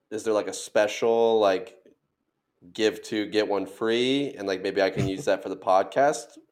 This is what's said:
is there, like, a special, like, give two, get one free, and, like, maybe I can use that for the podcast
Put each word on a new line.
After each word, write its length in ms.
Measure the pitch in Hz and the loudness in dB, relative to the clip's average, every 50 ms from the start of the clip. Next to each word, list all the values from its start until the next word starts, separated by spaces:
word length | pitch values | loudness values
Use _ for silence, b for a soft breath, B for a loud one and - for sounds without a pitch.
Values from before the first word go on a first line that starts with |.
| _ - | _ -12
is 140 | 104 107 110 | -10 -8 -4
there, 80 | 113 110 | -2 0
like, 160 | 104 92 95 | 0 -2 -4
a 40 | 95 | -6
special, 840 | - - - - 110 104 101 - - 123 117 117 117 117 113 113 110 | -10 -8 -2 0 0 0 0 0 0 0 2 2 4 4 4 4 4
like, 380 | 104 98 95 92 92 - - - _ _ _ _ _ _ _ _ _ _ _ _ _ _ _ _ - 87 87 | 4 4 2 0 -4 -8 -18 -20 _ _ _ _ _ _ _ _ _ _ _ _ _ _ _ _ -20 -12 -4
give 300 | - 110 107 104 - - | 0 2 2 2 0 -6
two, 240 | - 117 107 104 | -6 -4 -4 -2
get 200 | 101 95 104 104 | -2 0 0 0
one 200 | 95 101 98 95 | 2 0 -2 -4
free, 680 | 90 - - 117 110 113 120 123 131 135 139 143 131 - - | -4 -6 -4 -2 0 0 2 2 2 0 0 -2 -4 -6 -6
and, 100 | 101 98 | -4 -4
like, 140 | 95 92 95 | -4 -2 -2
maybe 180 | 98 95 98 | -2 0 2
I 80 | 95 95 | 2 2
can 180 | - - 98 | 2 0 -2
use 200 | 98 95 95 - | -2 -2 -4 -2
that 160 | 104 98 92 - | 0 -2 0 -2
for 80 | 101 | -6
the 60 | 95 - | -8 -6
podcast 800 | - 101 92 95 98 - - 139 139 147 156 156 - - - - - _ | 0 2 4 4 2 2 0 2 2 2 2 -2 -6 -14 -18 -20 -20 _